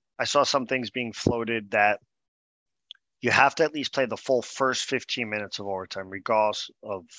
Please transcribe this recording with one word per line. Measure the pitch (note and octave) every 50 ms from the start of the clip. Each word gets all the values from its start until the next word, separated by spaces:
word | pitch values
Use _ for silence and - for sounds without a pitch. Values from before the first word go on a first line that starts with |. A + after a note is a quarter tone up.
| _ _ _ -
I | B2+
saw | - - C#3+ C3+
some | - - C#3 B2+
things | A2 C3+ B2+ A#2+ G#2
being | - C3 B2 A2+ G#2
floated | - - - A#2+ A#2 A2+ A2 A#2 A2+ G#2 G2+ G#2+
that | G#2+ G#2 G#2 G#2 - _ _ _ _ _ _ _ _ _ _ _ _ _ _ _ _ _ - - _ _ _ _ _
you | - A#2+
have | - - C3+ C#3 -
to | - E3
at | D#3 D3+
least | D3+ C3 - -
play | - C3+
the | A#2 G#2
full | G2+ - - C3+ B2 A2+
first | - - - C3+ C3 B2+ - -
fifteen | - C3+ A#2+ - - - - A#2+ G#2+
minutes | G#2+ G#2+ G#2 G2+ - -
of | G2+
overtime, | G2 G2 F#2 F#2 - - G2 F#2+ F#2+
regardless | G2 G2 F#2 - A#2 G#2+ G#2+ G#2+ G#2 - - - - _ -
of | A2 G2+ F#2+ E2+ - -